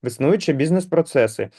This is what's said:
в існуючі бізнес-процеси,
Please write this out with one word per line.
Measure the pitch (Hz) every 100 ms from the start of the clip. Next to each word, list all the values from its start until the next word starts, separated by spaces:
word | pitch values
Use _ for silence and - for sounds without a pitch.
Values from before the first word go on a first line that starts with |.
в | 123
існуючі | 113 135 202 -
бізнес-процеси, | 139 156 185 185 160 160 139 110 - 101